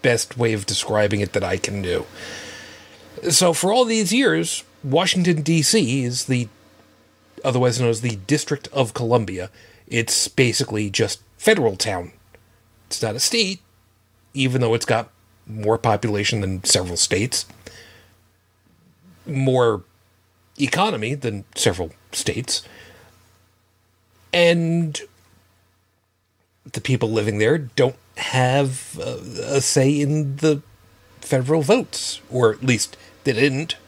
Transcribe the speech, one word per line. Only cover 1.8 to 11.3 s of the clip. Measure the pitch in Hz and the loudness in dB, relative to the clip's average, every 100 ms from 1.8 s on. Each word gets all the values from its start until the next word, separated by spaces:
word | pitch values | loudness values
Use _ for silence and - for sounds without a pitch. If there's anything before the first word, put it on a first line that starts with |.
do. | 92 87 - - - - - - - - - - - - - | -4 -4 -6 -14 -16 -14 -16 -18 -20 -20 -20 -20 -20 -8 0
So | 160 180 | 2 2
for | 160 180 | 2 2
all | 233 | 2
these | 247 220 196 | 2 2 2
years, | 226 262 160 170 - - _ | 2 2 2 -2 -6 -12 _
Washington, | 139 147 185 185 175 160 | 0 2 2 2 2 0
D | 147 165 | 2 2
C | 147 226 135 135 | 4 2 2 0
is | 123 123 - | -2 -4 -2
the, | 127 110 - _ _ _ _ _ _ _ - | -2 -2 -10 _ _ _ _ _ _ _ -4
otherwise | - 127 127 120 | -2 2 2 2
known | 120 | 0
as | 113 | 0
the | 120 104 | -4 -6
District | 95 147 - 143 - | -2 -2 -2 -8 -6
of | 143 117 | -4 -4
Columbia. | - 117 120 104 92 92 - - - _ | -2 0 2 0 -6 -10 -14 -20 -20 _
It's | 117 117 - - | -2 0 -2 -2
basically | - 123 110 135 107 104 | 2 2 2 -2 -2 -2
just | 95 107 - _ | -2 -2 -4 _